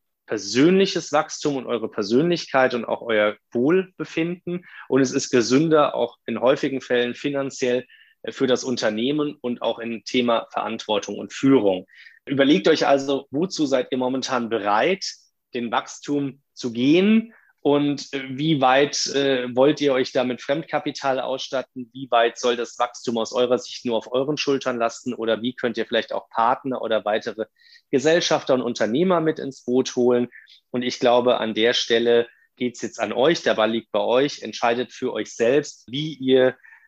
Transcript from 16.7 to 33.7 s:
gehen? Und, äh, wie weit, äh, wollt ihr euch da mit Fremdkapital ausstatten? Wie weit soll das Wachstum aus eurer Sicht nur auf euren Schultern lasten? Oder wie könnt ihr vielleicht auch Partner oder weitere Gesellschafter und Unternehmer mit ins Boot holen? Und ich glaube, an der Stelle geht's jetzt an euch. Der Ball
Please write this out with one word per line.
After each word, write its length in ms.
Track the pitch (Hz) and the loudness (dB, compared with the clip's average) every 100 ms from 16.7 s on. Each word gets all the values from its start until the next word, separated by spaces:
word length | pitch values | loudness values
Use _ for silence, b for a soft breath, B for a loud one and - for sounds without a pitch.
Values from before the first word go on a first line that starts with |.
gehen? 600 | 117 131 175 202 220 226 B B _ | 0 4 4 6 4 2 B B _
Und, 480 | 147 143 147 139 - | 0 2 2 -4 -8
äh, 100 | 139 131 | -10 -8
wie 300 | 131 160 147 | -4 0 2
weit, 460 | 127 131 143 - - | 4 4 2 0 -4
äh, 480 | 135 139 131 123 120 | 0 0 0 0 2
wollt 260 | 139 151 | 4 4
ihr 120 | 143 | 0
euch 180 | 131 127 | 0 0
da 120 | 135 | -2
mit 180 | 127 120 | -2 -4
Fremdkapital 760 | - 147 - 147 113 - 139 131 | -4 -4 -4 -6 -6 -4 -4 -2
ausstatten? 720 | 123 131 - 135 - 131 117 | -4 -6 -6 -8 -8 -12 -14
Wie 160 | 131 131 | -14 0
weit 300 | 117 120 - | 2 2 2
soll 160 | 123 120 | -2 -2
das 240 | 113 - | -4 -4
Wachstum 380 | 123 - - 117 | -4 -4 -6 -4
aus 140 | 110 | -2
eurer 260 | 120 123 123 | 0 0 0
Sicht 260 | - - 127 | -2 -8 -4
nur 120 | 110 | -4
auf 140 | - | -2
euren 260 | 127 139 151 | -2 -2 -2
Schultern 420 | - 135 131 120 | -2 -2 -2 -2
lasten? 340 | 117 - 127 | -4 -4 -8
Oder 280 | 113 113 104 | -4 -2 -2
wie 100 | 123 | -4
könnt 240 | - 123 113 | -4 -4 -4
ihr 80 | 107 | -2
vielleicht 260 | 117 - | -2 -2
auch 140 | 101 - | -8 -6
Partner 520 | - 117 135 135 123 | 0 0 0 -4 -8
oder 240 | 113 110 104 | -2 -2 0
weitere 400 | 107 117 104 107 b b b _ | -2 -4 -8 -10 b b b _
Gesellschafter 640 | 135 151 170 - 151 - 127 | 0 2 2 2 0 2 0
und 80 | |
Unternehmer 580 | 120 113 107 127 185 170 | 0 -2 0 2 2 2
mit 160 | 160 156 | 0 -2
ins 260 | 135 - | -8 -10
Boot 320 | - 123 127 127 | 0 0 0 2
holen? 340 | 123 120 123 B B B _ | 2 2 0 B B B _
Und 100 | 123 | -6
ich 180 | 123 - | -6 0
glaube, 380 | 123 123 123 113 | 2 4 4 0
an 140 | 113 | -2
der 200 | 107 117 | 0 0
Stelle 540 | 123 - 117 117 117 117 b b _ | 0 0 0 4 2 2 b b _
geht's 260 | 123 - | -6 -6
jetzt 180 | 113 - | -10 -6
an 140 | 107 | -4
euch. 300 | 110 143 165 | 0 2 2
Der 100 | - 107 | 0 2
Ball 140 | 110 | 0